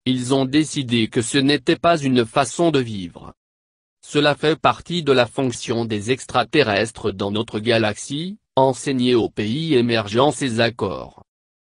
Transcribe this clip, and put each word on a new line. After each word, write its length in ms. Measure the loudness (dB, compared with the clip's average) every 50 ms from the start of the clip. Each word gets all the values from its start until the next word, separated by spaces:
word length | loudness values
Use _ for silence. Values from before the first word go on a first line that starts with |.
| -2
Ils 280 | -2 -2 0 0 0 0
ont 120 | 0 2
décidé 600 | 2 2 0 0 0 -2 -6 -4 0 0 0 0 0
que 140 | 0 -2
ce 180 | -2 0 0 2
n'était 380 | 2 2 2 0 0 0 0 2
pas 200 | 2 2 2 2
une 280 | 2 2 2 2 2
façon 460 | 2 0 0 0 0 0 0 2 2
de 80 | 2 2
vivre. 540 | 0 -2 -4 -8 -10 -10 -12 -16 -20 -20 -20 _ _ _ _ _ _ _ _ _ _ _ _ _ -12
Cela 300 | -4 0 2 2 2 2
fait 220 | 2 2 0 0 2
partie 440 | 2 0 0 0 -4 -6 -6 -2
de 120 | 0 2 4
la 120 | 4 2
fonction 600 | 2 0 -2 -2 -2 -4 -4 -6 -4 -2 -2 -2
des 260 | -2 -2 -4 -2 -2
extraterrestres 1000 | -4 -4 -4 -4 -2 -2 -2 0 2 0 2 2 2 0 0 -2 -4 -6 -6 -6
dans 200 | -4 -4 -4 -4
notre 280 | -2 -4 -4 -4 -6 -4
galaxie, 760 | -2 0 0 2 2 0 -2 -6 -10 -10 -8 -8 -8 -10 -12 -14 _ _ _ 2
enseigner 580 | 2 2 2 0 -2 -4 -2 0 2 2 4
aux 140 | 2 2 0
pays 460 | -2 -4 -4 -4 -4 -4 -2 2 2
émergents 560 | 2 2 2 0 0 -2 0 0 2 2 2
ces 280 | 2 0 -4 -4 -2 0
accords. 640 | 0 0 -2 -4 -6 -6 -6 -6 -10 -14 -16 -20 -20 _ _ _ _ _ _ _ _ _ _